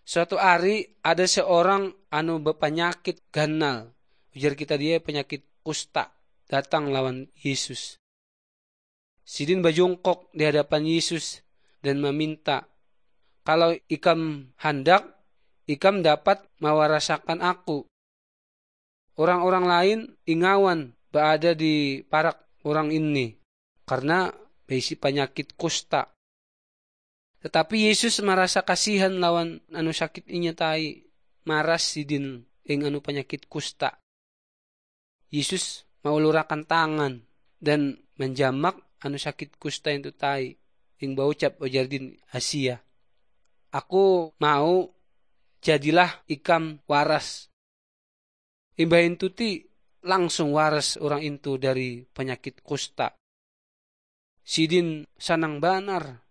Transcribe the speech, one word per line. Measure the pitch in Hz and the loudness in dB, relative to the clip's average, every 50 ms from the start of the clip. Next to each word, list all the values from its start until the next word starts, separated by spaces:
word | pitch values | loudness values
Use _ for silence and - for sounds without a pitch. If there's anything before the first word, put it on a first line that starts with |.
Suatu | _ - - 170 175 170 196 - | _ -2 -2 -2 0 0 0 2
hari | 196 185 175 175 175 196 214 220 180 _ _ _ - | 4 4 4 4 4 2 0 0 -4 _ _ _ 0
ada | 156 170 160 185 180 | 0 2 2 2 2
seorang | - 202 156 190 180 170 175 185 196 196 196 190 175 _ _ _ | 2 0 2 4 4 4 6 4 2 2 0 -4 -8 _ _ _
anu | 147 151 160 165 165 160 | -4 -2 -2 -2 -4 -2
bepenyakit | 147 151 156 _ - 147 156 165 170 175 175 _ _ 190 170 _ _ _ | -2 -2 -2 _ -2 -2 0 0 -2 -2 -4 _ _ -8 -8 _ _ _
ganal. | - 151 151 151 156 156 156 143 131 113 113 117 _ _ _ _ _ _ _ _ _ | -2 -2 -2 0 0 0 0 -2 -2 -4 -10 -16 _ _ _ _ _ _ _ _ _
Ujar | 135 135 147 139 | -2 -2 -2 -2
kita | 139 151 - 151 143 | -2 -4 -4 -2 -2
dia | 143 156 165 | 0 0 0
penyakit | 165 - - 147 147 139 _ 151 135 _ _ _ _ | -2 -2 -4 -6 -6 -6 _ -12 -14 _ _ _ _
kusta. | _ 160 151 - - _ _ 156 - - _ _ _ _ _ _ _ | _ -8 -8 -8 -10 _ _ -4 -4 -4 _ _ _ _ _ _ _
Datang | _ 139 139 139 - - 156 147 143 | _ -2 -2 0 0 -2 -2 0 -2
lawan | 135 135 131 131 127 131 135 _ _ | -2 -2 -2 -2 -4 -8 -12 _ _
Yesus. | _ - 143 135 - - - 127 - - - - _ _ _ _ _ _ _ _ _ _ _ _ _ _ _ _ _ _ _ _ _ _ _ _ _ _ | _ -6 -4 -4 -4 -6 -10 -10 -14 -14 -16 -18 _ _ _ _ _ _ _ _ _ _ _ _ _ _ _ _ _ _ _ _ _ _ _ _ _ _
Sidin | - - - 143 151 185 190 | -16 -10 -8 -2 0 0 2
bajongkok | 175 165 156 165 180 185 180 175 - 185 170 - - _ | 2 2 4 4 2 2 0 -2 -2 -2 -2 -2 -6 _
di | _ 156 151 | _ 0 0
hadapan | 151 143 151 143 - 156 151 151 | 2 2 2 2 2 0 0 0
Yesus | 160 165 165 160 - 170 160 - - - - _ _ _ _ _ _ _ _ - | 0 0 0 0 -2 -4 -6 -6 -10 -12 -14 _ _ _ _ _ _ _ _ -4
dan | 139 139 143 | -2 -2 0
meminta, | 143 143 139 151 156 156 156 151 _ - 139 127 - _ _ _ _ _ _ _ _ _ _ _ _ _ _ _ _ | 0 -2 0 -2 -4 -4 -6 -6 _ -2 -2 -2 -4 _ _ _ _ _ _ _ _ _ _ _ _ _ _ _ _
"Kalau | - 156 165 170 165 170 - _ _ | 2 4 4 4 4 2 -2 _ _
ikam | 165 143 - 180 165 165 160 160 151 143 135 127 _ | -8 0 2 2 2 2 0 -4 -6 -8 -12 -18 _
hendak, | _ - 156 147 135 135 156 180 - - - _ _ _ _ _ _ _ _ _ _ _ | _ -4 -2 -2 0 4 4 4 4 4 -2 _ _ _ _ _ _ _ _ _ _ _
ikam | - 147 - - 190 202 196 | -8 -6 2 2 2 4 4
dapat | 165 156 151 147 - 196 202 202 - _ _ _ 156 | 4 2 2 4 2 0 0 0 -2 _ _ _ 0
mewarasakan | 151 151 156 151 151 156 151 - - 156 147 - - 165 175 175 | 2 4 4 4 4 2 0 0 -2 -4 -4 -4 -6 -4 -2 -2
aku." | 175 180 180 _ - 151 143 - _ _ _ _ _ _ _ _ _ _ _ _ _ _ _ _ _ _ _ _ _ _ _ _ _ _ - | -2 -2 -2 _ -6 -6 -6 -6 _ _ _ _ _ _ _ _ _ _ _ _ _ _ _ _ _ _ _ _ _ _ _ _ _ _ 0
Orang-orang | 156 170 180 180 175 185 190 185 180 | 2 2 2 2 2 2 2 2 2
lain, | 180 175 170 180 196 220 226 220 - - _ _ | 4 4 4 4 4 2 0 -4 -12 -20 _ _
"Ingawan | - 165 165 175 190 196 196 196 185 175 160 139 120 117 _ _ _ | -2 0 2 4 4 4 4 4 4 2 0 -4 -10 -14 _ _ _
berada | - 147 151 156 156 151 160 170 | 0 2 4 4 4 4 4 0
di | 170 156 160 156 156 151 147 139 135 135 - | 2 2 0 0 2 2 0 -2 -4 -6 -6
parak | _ - 156 156 165 151 - _ _ _ _ _ | _ 0 2 2 0 -2 -4 _ _ _ _ _
orang | 147 151 156 156 151 156 | -2 -2 0 0 0 -2
ini." | 156 156 151 147 139 127 113 107 _ _ _ _ _ _ _ _ _ _ | -2 -2 0 0 -2 -2 -4 -8 _ _ _ _ _ _ _ _ _ _
Karena | - 131 127 131 147 170 185 185 - - - - _ _ _ _ | -4 -4 -2 0 0 0 0 0 -2 -6 -12 -20 _ _ _ _
berisi | - 135 131 120 - - | -6 -4 -4 -4 -6 -8
penyakit | - - 143 139 143 139 - _ - 143 - - - | -2 -2 -2 0 0 -4 -4 _ -12 -12 -12 -10 -6
kusta. | - 160 - - - _ - 143 - _ _ _ _ _ _ _ _ _ _ _ _ _ _ _ _ _ _ _ _ _ _ _ _ _ _ _ - | -4 -4 -4 -4 -4 _ -2 -2 -2 _ _ _ _ _ _ _ _ _ _ _ _ _ _ _ _ _ _ _ _ _ _ _ _ _ _ _ -16
Tetapi | 165 - 165 156 - 214 220 214 | -2 0 0 0 2 0 2 4
Yesus | 214 214 - - 233 - - | 4 4 2 2 0 0 0
merasa | 208 202 190 190 185 180 - 196 | 0 2 2 2 2 2 2 0
kasihan | 185 - 185 - - 208 208 196 190 190 190 | 0 0 0 0 0 0 2 2 2 2 2
lawan | 180 175 170 170 170 165 165 165 - _ _ | 2 2 2 2 0 -2 -4 -8 -12 _ _
anu | 160 156 160 160 160 | -6 -4 -4 -4 -2
sakit | - 165 156 _ 180 - | -4 -6 -6 _ -16 -14
inya | - - 175 170 165 | -10 -6 -4 -4 -4
tai, | 165 - 165 160 156 160 160 147 - - _ _ _ _ _ _ _ _ _ | -2 -2 -2 -2 -2 -2 -4 -6 -10 -14 _ _ _ _ _ _ _ _ _
maras | 160 156 151 151 165 165 160 - - - | -2 0 0 2 2 0 0 0 -4 -4
sidin | 156 147 139 147 139 139 135 131 120 120 _ _ _ _ | -8 -6 -4 -4 -4 -4 -6 -10 -14 -18 _ _ _ _
ing | - 147 143 147 | -4 -4 -2 -2
anu | 143 143 143 | -2 -4 -4
penyakit | - - 143 143 135 _ - 143 - | -6 -6 -6 -6 -6 _ -12 -14 -14
kusta. | _ - 151 - - - _ 143 - - _ _ _ _ _ _ _ _ _ _ _ _ _ _ _ _ _ _ _ _ _ _ _ _ _ _ _ | _ -10 -10 -10 -10 -6 _ -4 -4 -4 _ _ _ _ _ _ _ _ _ _ _ _ _ _ _ _ _ _ _ _ _ _ _ _ _ _ _
Yesus | - 147 135 - 190 180 - - - - _ _ _ _ _ | -6 -4 -4 -2 -4 -6 -6 -8 -10 -16 _ _ _ _ _
maulurakan | 147 151 151 156 156 156 156 156 - 156 151 151 | 0 2 4 4 4 2 2 0 -2 -6 -8 -4
tangan | - 165 165 160 156 156 156 147 139 127 120 113 _ _ _ _ _ _ | -2 0 0 0 0 0 -2 -2 -2 -4 -8 -16 _ _ _ _ _ _
dan | _ - 147 151 147 143 139 - - _ _ _ - | _ 0 0 2 2 2 -2 -4 -8 _ _ _ -6
menjamak | 135 135 131 127 139 131 131 135 151 180 - - _ _ _ _ | -6 -4 0 0 0 0 0 0 -2 -2 -2 -4 _ _ _ _
anu | - 143 143 | -10 -8 -8
sakit | 139 - 151 - - 160 - _ | -6 -8 -10 -10 -10 -16 -16 _
kusta | _ - 151 - - - 156 147 | _ -10 -10 -10 -6 -4 -4 -4
itu | 143 139 143 | -4 -6 -12
tai, | - _ - 143 139 139 131 127 - _ _ _ _ _ _ _ _ _ | -10 _ -2 -2 -2 -2 -4 -8 -10 _ _ _ _ _ _ _ _ _
ing | 139 139 135 | -8 -6 -4
baucap | 135 135 147 151 - 160 139 - - 147 | 0 0 0 0 0 -2 -4 -2 -4 -8
ujar | 131 131 135 131 | -4 -2 -2 -2
din | 131 143 135 135 127 - _ _ _ - | -2 -4 -8 -10 -12 -18 _ _ _ -8
Asia, | 127 - - - 147 135 127 123 117 _ _ _ _ _ _ _ _ _ _ _ _ _ _ _ _ _ _ | -8 -6 -4 -4 -2 -2 -2 -4 -6 _ _ _ _ _ _ _ _ _ _ _ _ _ _ _ _ _ _
"Aku | - 139 - _ 180 190 196 196 185 175 165 156 _ _ | -8 -8 -8 _ 2 4 6 6 4 4 0 -4 _ _
mau, | 151 151 147 143 147 165 180 185 175 - _ _ _ _ _ _ _ _ _ _ _ _ _ _ - | 2 2 4 4 4 4 2 2 0 -2 _ _ _ _ _ _ _ _ _ _ _ _ _ _ 2
jadilah | 160 156 147 139 151 156 175 180 170 - - _ | 2 2 2 2 2 4 4 4 4 0 -12 _
ikam | - 156 139 _ - 170 165 160 160 151 147 _ - | -10 -10 -6 _ 0 2 2 0 -4 -10 -14 _ 0
waras." | 147 143 151 156 151 147 - - - - - _ _ _ _ _ _ _ _ _ _ _ _ _ _ _ _ _ _ _ _ _ _ _ _ _ _ | 0 2 2 2 0 -2 -2 -8 -14 -16 -18 _ _ _ _ _ _ _ _ _ _ _ _ _ _ _ _ _ _ _ _ _ _ _ _ _ _
Imbah | - 165 165 170 170 | -2 2 4 4 4
intu | 170 170 175 - 190 190 - | 4 2 0 -2 -6 -6 -4
ti | - 233 220 185 - - _ _ _ _ _ _ _ - | -4 -4 -4 -4 -6 -10 _ _ _ _ _ _ _ -2
langsung | 180 185 190 175 170 - - 165 147 143 | 0 2 2 2 0 0 -2 -2 0 2
waras | 151 156 151 151 151 139 - - - | 2 2 2 2 0 -2 -4 -6 -4
orang | 156 143 147 143 156 | -4 -4 -4 -4 -6
itu | 147 143 139 - 143 135 | -8 -10 -8 -6 -6 -6
dari | 131 135 131 131 131 131 127 120 120 127 | -2 -2 -2 -2 -2 -4 -6 -8 -12 -16
penyakit | _ _ - 135 131 123 - - 135 _ _ | _ _ -8 -8 -8 -8 -10 -12 -16 _ _
kusta. | _ - 147 131 - - _ - 123 - _ _ _ _ _ _ _ _ _ _ _ _ _ _ _ _ _ _ _ _ _ _ _ _ _ _ _ | _ -8 -8 -8 -8 -10 _ -4 -4 -4 _ _ _ _ _ _ _ _ _ _ _ _ _ _ _ _ _ _ _ _ _ _ _ _ _ _ _
Sidin | - - 160 160 156 170 180 175 165 160 151 147 _ _ | -6 0 0 0 2 2 0 0 0 -6 -8 -12 _ _
sanang | _ - - 170 160 160 156 151 143 | _ -4 -2 0 0 0 -2 -2 -2
banar. | 151 175 190 190 196 202 190 175 156 135 123 117 _ _ | 0 0 0 0 -2 -4 -6 -6 -6 -8 -16 -20 _ _